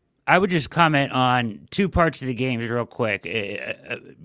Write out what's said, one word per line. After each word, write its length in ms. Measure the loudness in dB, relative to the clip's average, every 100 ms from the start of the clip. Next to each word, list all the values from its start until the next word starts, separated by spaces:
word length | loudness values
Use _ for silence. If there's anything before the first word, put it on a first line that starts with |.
| _ _ 2
I 120 | 4
would 120 | 4
just 200 | 0 0
comment 420 | 2 4 4 2
on 560 | 2 2 2 0 -6 -8
two 180 | -2 0
parts 320 | 2 0 0
of 80 | -6
the 60 |
games 340 | -4 -2 -2 -2
real 160 | -2
quick, 420 | -4 -2 -2 -2 -4
uh, 640 | -6 -6 -8 -10 -12 -10
uh, 20 | -12 -12 -20